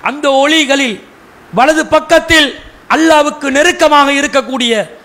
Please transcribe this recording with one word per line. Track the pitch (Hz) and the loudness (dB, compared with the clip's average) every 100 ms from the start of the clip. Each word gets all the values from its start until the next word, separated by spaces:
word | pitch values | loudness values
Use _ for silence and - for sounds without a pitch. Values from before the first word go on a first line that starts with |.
அந்த | - 285 285 | -6 -4 0
ஒளிகளில் | 269 285 320 277 277 262 190 - - - - - | 2 2 0 0 -2 -2 -6 -14 -20 -20 -20 -8
வலது | 180 269 311 311 | 0 0 0 0
பக்கத்தில் | 311 311 330 320 320 285 - - - - | -2 2 0 2 0 0 -4 -20 -20 -6
அல்லாஹ்வுக்கு | 285 320 302 294 294 277 | 0 2 2 2 -4 -4
நெருக்கமாக | 262 330 349 320 294 277 | 0 0 2 2 4 2
இருக்கக்கூடிய | 277 285 233 226 254 240 220 165 - | 0 -2 -4 -4 -6 -2 -4 -4 -12